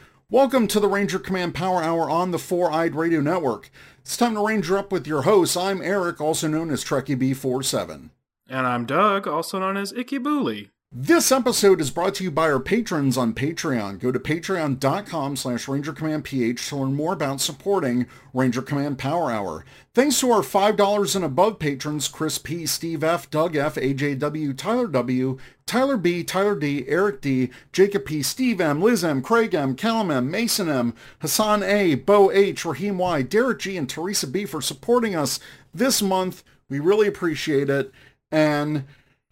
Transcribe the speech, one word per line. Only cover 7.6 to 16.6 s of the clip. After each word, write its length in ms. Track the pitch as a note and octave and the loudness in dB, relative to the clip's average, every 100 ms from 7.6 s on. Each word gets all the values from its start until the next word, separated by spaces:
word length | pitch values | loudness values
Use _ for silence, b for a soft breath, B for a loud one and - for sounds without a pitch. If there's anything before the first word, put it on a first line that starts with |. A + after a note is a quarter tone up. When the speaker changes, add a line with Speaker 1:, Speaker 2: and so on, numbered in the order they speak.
Speaker 1:
seven. 480 | C3 B2 F2 D#2 - - _ _ _ | -2 -2 -4 -8 -16 -20 _ _ _
Speaker 2:
And 200 | C3 B2+ | -4 -2
I'm 180 | B2 A#2+ | -2 -2
Doug, 400 | D3 G#3 G3 G3 | 2 2 2 -2
also 320 | D#3 E3 F#3+ | -4 -4 -4
known 180 | F#3+ G3 | -4 -4
as 160 | G3 | -6
Icky 280 | A#3+ B3 C#4 | -8 -6 -6
Booley. 500 | C4 D4 D3 G#2 G#2 _ _ A#2+ | -2 -2 -2 -4 -10 _ _ -8
Speaker 1:
This 320 | C3+ E4 - | 2 4 4
episode 520 | B3+ B3 - G3+ F#3 | 2 2 4 6 6
is 100 | C#3+ | 2
brought 240 | E3+ F#3 - | -2 -2 -2
to 80 | |
you 80 | F#3 | -2
by 180 | D3 D#3+ | 0 2
our 100 | C#3 | 2
patrons 580 | - A3 A3+ E3 C#3 B2+ | 2 -2 0 0 2 2
on 160 | A#2+ | 0
Patreon. 680 | G#2+ C3+ E3 E3+ B2 G2+ G2 | 0 -4 -4 -4 -2 -4 -4
Go 140 | A#2+ | -2
to 60 | B2+ | -2
patreon 600 | - E3 E3 F#3+ D3+ C3 | -2 -4 -2 -2 -2 0
dot 260 | C#3 E3+ G3+ | 0 0 -4
com 300 | E3 C#3 C#3 | -6 -4 -4
slash 320 | C3 A#2+ - | -4 -4 -4
Ranger 240 | C#3 C#3+ | -4 -4
Command 320 | D3+ D#3 D#3 | -6 -4 -4
P 220 | C#3+ C3+ A#2 | -4 -2 0
H 240 | B2 | -2